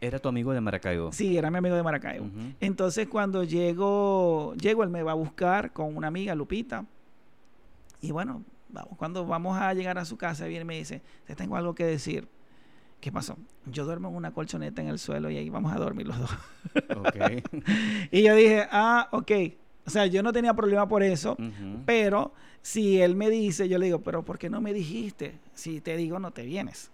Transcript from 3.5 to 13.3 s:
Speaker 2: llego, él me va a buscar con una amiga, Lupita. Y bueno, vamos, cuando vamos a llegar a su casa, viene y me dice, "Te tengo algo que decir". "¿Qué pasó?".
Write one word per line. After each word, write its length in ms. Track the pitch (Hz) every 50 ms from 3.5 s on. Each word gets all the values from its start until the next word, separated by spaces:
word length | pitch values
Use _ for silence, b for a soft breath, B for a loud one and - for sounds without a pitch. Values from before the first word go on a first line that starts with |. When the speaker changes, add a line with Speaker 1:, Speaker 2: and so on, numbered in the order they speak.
| 165 170 175 175 170 180 196 202 202 202 202 202 196 190 180 170 160 156 151 156 -
Speaker 2:
llego, 260 | - 180 208 226 226
él 80 | 208 175
me 140 | 175 170 160
va 80 | 160
a 40 | 160
buscar 560 | 160 160 143 - - 180 175 185 208 - -
con 240 | - - 156 151 151
una 120 | 160 156 151
amiga, 260 | 165 185 196 202 165
Lupita. 500 | 151 139 - 190 220 226 - 117 - 220 - - - - - - - - - - - - - - - - - - - - - - -
Y 100 | 151 156
bueno, 320 | 147 - 98 131 - - - - - - - -
vamos, 260 | - - - - 175
cuando 280 | - 156 165 180 185 175
vamos 300 | 170 170 165 175 185 185
a 160 | 190 196 190 190
llegar 240 | 185 185 185 180 180
a 60 | 170
su 120 | - -
casa, 300 | - 175 170 160 147 165
viene 160 | 165 165 165
y 40 | 165
me 120 | 165 160 160
dice, 220 | 151 - - 160 b b b b b
"Te 100 | - 147
tengo 200 | 180 180 - -
algo 180 | 170 175 170 165
que 80 | - 170
decir". 440 | 165 160 135 - 156 - 139 - - - - - b b b b b b b b b b b
"¿Qué 100 | - 143
pasó?". 240 | - - - -